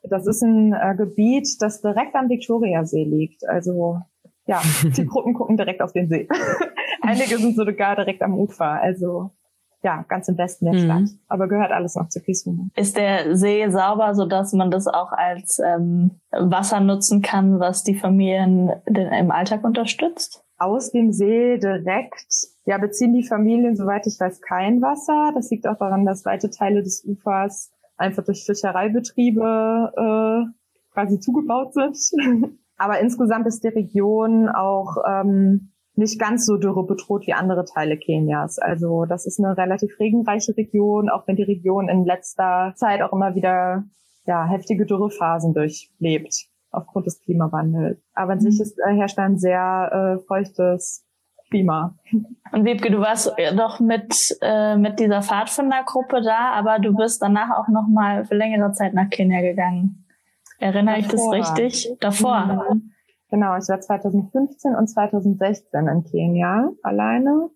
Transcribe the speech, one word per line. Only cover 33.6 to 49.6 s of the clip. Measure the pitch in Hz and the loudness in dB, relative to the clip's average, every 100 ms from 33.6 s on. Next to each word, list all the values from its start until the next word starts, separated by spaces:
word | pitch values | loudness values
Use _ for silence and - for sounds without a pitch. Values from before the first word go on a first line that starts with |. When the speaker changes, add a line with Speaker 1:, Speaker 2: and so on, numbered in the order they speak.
Speaker 1:
die | 226 | -2
Region | 220 185 202 202 220 220 226 220 | -2 -2 0 2 2 2 4 2
auch, | - 190 196 190 - - | 2 0 -2 -4 -2 -2
ähm, | 196 196 196 196 196 - _ _ - | 0 2 4 4 4 0 _ _ -2
nicht | 214 220 | -2 -2
ganz | 214 233 220 | -2 0 2
so | 202 | 2
dürrebedroht | 190 190 185 196 - 202 196 | 2 0 -2 -4 -2 -4 -2
wie | |
andere | - 185 180 180 | -2 0 -2 -2
Teile | - 151 156 | -4 -2 -2
Kenias. | - 156 156 147 156 - | -2 0 0 0 -4 -4
Also | 175 170 170 165 165 | -4 -2 -2 -2 -2
das | 175 190 | -4 -6
ist | - | -2
eine | 196 190 | 0 0
relativ | 185 196 208 - | 0 0 -4 -2
regenreiche | 214 233 226 208 214 214 | 0 2 0 -2 -2 -4
Region, | 214 208 208 208 208 | -2 0 2 2 0
auch | - - | -2 -2
wenn | 196 | -2
die | |
Region | 202 196 180 196 190 | 0 0 0 0 2
in | 185 180 | 2 2
letzter | 180 - - 185 180 185 185 | -2 -4 -2 0 2 -2 -2
Zeit | 226 202 | 0 0
auch | 185 | 0
immer | 190 196 185 | 0 0 0
wieder, | 185 185 180 185 202 _ _ _ - | 0 2 0 -2 -6 _ _ _ -4
ja, | 170 165 | -2 0
heftige | 190 - 196 208 | -2 -2 -2 0
Dürrephasen | 196 208 208 165 165 165 | 0 -2 -2 -2 0 0
durchlebt | 156 156 151 - _ 165 156 - - - _ _ | 0 -2 -4 -20 _ -2 -2 -4 -10 -10 _ _
aufgrund | - 165 196 175 | -10 -6 -6 -6
des | - | -8
Klimawandels. | - 170 160 156 160 160 156 - _ - | -2 0 0 -2 -2 0 -2 -6 _ -6
Aber | 185 | -2
an | 190 | 0
sich | 214 208 | 2 2
Speaker 3:
Mhm. | |
Speaker 1:
ist, | 214 - | -2 -2
äh, | 196 208 | 0 2
herrscht | 196 196 | 0 0
ein | 190 190 | 0 2
sehr, | 185 180 | 2 2